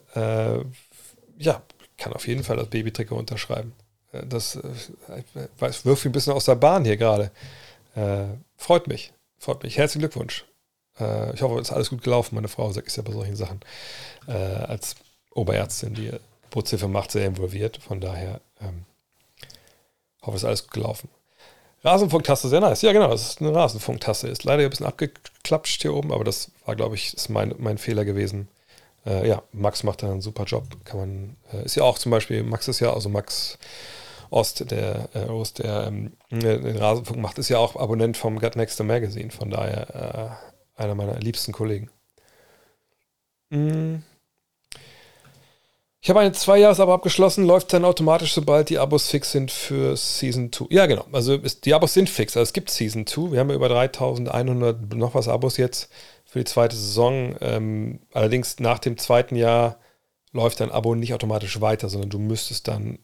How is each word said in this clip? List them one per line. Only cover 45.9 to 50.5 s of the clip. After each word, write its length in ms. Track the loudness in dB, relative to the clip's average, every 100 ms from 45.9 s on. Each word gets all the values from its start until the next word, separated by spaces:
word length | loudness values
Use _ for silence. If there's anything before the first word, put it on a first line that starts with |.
| _
Ich 80 | 4
habe 100 | 6
eine 100 | 6
Zweijahres-Abo 640 | 4 6 10 10 10 6
abgeschlossen, 500 | 6 4 6 6 6
läuft 280 | 8 8 6
dann 120 | 4
automatisch, 480 | 6 4 4 4 4
sobald 360 | 0 4 4 4
die 100 | 2
Abos 300 | 2 2 2
fix 240 | -2 0
sind 180 | -2 -2
für 460 | -6 -4 0 0 0
Season 560 | -2 -2 -2 -2 -2